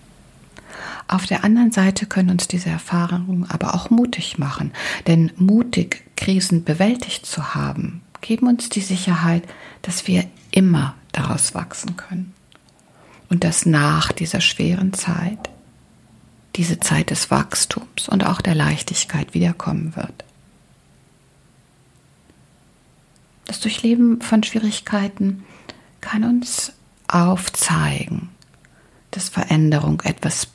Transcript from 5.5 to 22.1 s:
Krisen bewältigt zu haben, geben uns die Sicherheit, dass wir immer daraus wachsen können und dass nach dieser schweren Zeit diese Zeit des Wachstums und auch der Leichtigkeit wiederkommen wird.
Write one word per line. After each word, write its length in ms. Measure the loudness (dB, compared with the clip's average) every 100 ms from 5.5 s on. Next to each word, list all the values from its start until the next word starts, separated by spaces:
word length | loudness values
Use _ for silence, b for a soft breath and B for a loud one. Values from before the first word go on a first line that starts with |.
| 4 4 0 -2 -4 -10 -8
Krisen 460 | 0 0 2 0
bewältigt 640 | 2 2 2 2 -2 -8 -8
zu 280 | -8 -6
haben, 480 | -4 -4 -4 -6 -8 -16 -14
geben 260 | -4 2 4
uns 220 | 2 0
die 120 | -4
Sicherheit, 640 | -2 -2 0 2 2 2 -2 B B B
dass 240 | -8 -6 0
wir 180 | 0 0 -10 0
immer 460 | 4 6 4 2 -4 -8
daraus 420 | -4 -2 0 -2
wachsen 420 | -4 -10 -10 -10 -10
können 380 | -8 -8 -8 -12 _ -20 _ _ b b b b b
und 140 | 0
dass 240 | 2 2 2
nach 440 | 4 4 2 0
dieser 300 | -2 -4 0
schweren 520 | 0 0 0 2 0
Zeit 560 | -2 -2 -2 -2 -6 -12 -16 _ _ _ _ _ _ _ _ _ -4
diese 240 | -2 0
Zeit 300 | 0 0 0
des 220 | -2 0
Wachstums 760 | 0 0 -2 -2 -4 -8 -10 -2
und 180 | 0 2
auch 160 | 0
der 140 | 0 0
Leichtigkeit 800 | 0 -2 -4 -4 -4 -4 -4
wiederkommen 600 | 0 0 0 -4 -4 -4 -6
wird. 280 | -10 -12 -20 _ _ _ _ _ _ _ _ _ _ _ _ _ _ _ _ _ _